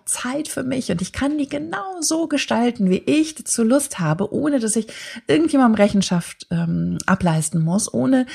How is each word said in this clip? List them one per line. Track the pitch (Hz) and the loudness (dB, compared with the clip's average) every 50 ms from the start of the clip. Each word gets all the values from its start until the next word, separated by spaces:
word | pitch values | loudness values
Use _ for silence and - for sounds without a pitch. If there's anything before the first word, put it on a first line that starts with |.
| _ | _
Zeit | - - - - 247 262 302 302 - | -8 -8 -6 -4 -4 -4 -4 -6 -6
für | - 269 262 | -6 -6 -4
mich | 254 262 262 247 - | -4 -4 -4 -2 -2
und | 185 170 | -4 -4
ich | 185 - | -4 -6
kann | - - 262 285 302 302 | -4 -2 -2 -2 0 -2
die | 277 - | -2 -4
genau | 294 285 311 330 370 403 392 381 381 349 | -4 -6 -6 -6 -8 -8 -8 -8 -8 -4
so | 302 - 320 330 330 311 | -2 -2 0 0 0 0
gestalten, | 294 277 - - 226 220 240 240 240 240 196 185 | -2 -2 0 0 0 0 2 0 0 0 2 2
wie | 185 - | 2 2
ich | - - 277 311 311 311 - | 2 2 2 2 2 0 -4
dazu | - - - - 233 233 | -10 -8 -4 -2 0 2
Lust | 220 262 294 285 - - - | 4 4 2 2 0 -4 -2
habe, | 170 151 156 165 196 - - | -2 0 0 0 -2 -2 -2
ohne | - 277 302 285 254 | -2 0 0 0 0
dass | 220 220 220 226 | 0 0 0 -2
ich | 220 - - - - - - 233 - - | -2 -4 -8 -16 -16 -16 -16 -8 -2 2
irgendjemandem | - 302 339 311 - 269 254 233 220 | 2 4 4 4 4 4 6 6 6
Rechenschaft, | 202 202 202 - 196 180 - 185 170 - - - - - - | 6 4 4 4 2 2 2 0 -2 -2 -4 -8 -16 -8 -4
ähm, | 175 170 170 165 170 170 170 175 175 170 - | -2 -2 0 0 0 0 0 -2 -2 -2 0
ableisten | - 185 - 190 175 160 160 156 - - 165 | 0 0 2 2 2 2 2 0 0 -2 0
muss, | 160 160 175 214 226 - - | 0 0 0 0 -2 -2 -2
ohne | 226 254 262 269 254 254 247 | 0 2 4 4 2 2 0